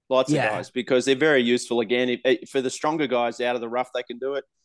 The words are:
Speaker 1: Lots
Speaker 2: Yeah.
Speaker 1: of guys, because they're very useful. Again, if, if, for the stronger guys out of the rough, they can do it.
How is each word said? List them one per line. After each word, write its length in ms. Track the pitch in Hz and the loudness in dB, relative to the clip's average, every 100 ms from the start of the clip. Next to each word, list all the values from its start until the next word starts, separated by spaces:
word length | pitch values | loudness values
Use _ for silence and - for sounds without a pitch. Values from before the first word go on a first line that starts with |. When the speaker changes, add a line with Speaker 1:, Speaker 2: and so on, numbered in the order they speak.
| - | 0
Speaker 1:
Lots 240 | 131 131 | 2 2
Speaker 2:
Yeah. 140 | 147 113 | 2 0
Speaker 1:
of 40 | |
guys, 160 | 101 87 | -2 -6
because 340 | 127 117 131 | -6 0 2
they're 100 | 127 | 2
very 260 | 135 156 139 | 2 4 4
useful. 380 | 120 123 - 120 | 4 0 0 -2
Again, 280 | 110 120 123 | 0 0 0
if, 120 | 120 | 0
if, 240 | 131 127 - | 2 0 0
for 100 | 139 | -4
the 80 | 127 | -4
stronger 360 | - 151 160 139 | -2 -4 -2 -2
guys 340 | 123 120 117 | 0 -2 -2
out 140 | 123 | -4
of 60 | 120 | -4
the 80 | 117 | -4
rough, 220 | 120 123 | -6 -4
they 80 | 123 | -6
can 160 | - 120 | -8 -8
do 160 | 131 | -6
it. 100 | 139 - _ | -6 -8 _